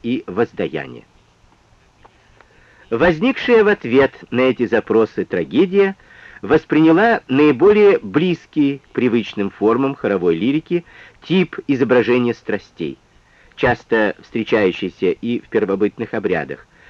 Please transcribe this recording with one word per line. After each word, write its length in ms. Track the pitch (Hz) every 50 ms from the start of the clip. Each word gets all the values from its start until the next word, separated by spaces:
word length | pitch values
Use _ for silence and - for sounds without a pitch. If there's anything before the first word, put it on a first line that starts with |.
| -
и 220 | 117 127 - -
воздаяния. 800 | - 90 - 120 - - - 92 73 76 76 69 - - 58 - _ _ _ _ _ _ _ _ _ _ _ _ _ _ _ _ _ _ _ _ - _ _ _ _ _ _ - _ _ _ _ _ _ _ - -
Возникшая 760 | 113 117 160 180 165 151 202 262 262 - - - 240 220 208
в 40 | 208
ответ 440 | 202 - - 120 120 135 135 131 - - - -
на 100 | 120 123
эти 240 | 131 131 123 - 120
запросы 640 | 98 117 107 - - 104 113 110 - - - 95
трагедия 680 | - - 90 82 90 117 139 190 180 185 196 196 196 196 _ _ _ - - - - - -
восприняла 800 | - 95 151 156 - - 143 151 160 160 160 175 208 - 220 - _ -
наиболее 680 | 127 135 151 151 139 120 165 208 208 214 208 202 180 -
близкий 800 | - 101 92 151 175 185 165 - - _ - 156 143 139 139 135
к 160 | _ _ -
привычным 560 | - 117 123 107 117 101 - - 107 98 98
формам 440 | - - 101 110 117 123 135 135 -
хоровой 420 | - - 104 101 92 87 87 82
лирики 500 | 82 101 127 143 156 - - 175 175 170 - - - - - _ _ -
тип 360 | - 165 190 175 - - - -
изображения 640 | - 139 120 135 113 123 123 107 113 120 127 123 120 110
страстей, 640 | - _ - 104 95 - _ _ - 85 71 65 _ _ _ _ _ _ _ _ _ _ _ _
часто 580 | - - 123 120 - - - 117 113 107 98 - -
встречающийся 920 | - - - 117 107 - 123 110 104 92 87 - 101 90 - - 95 90
и 300 | 82 - - 117 120 -
в 80 | - -
первобытных 640 | - 110 104 92 98 98 104 101 - - 113 - -
обрядах. 540 | 107 98 95 90 80 69 67 69 - - _ _ _ _ -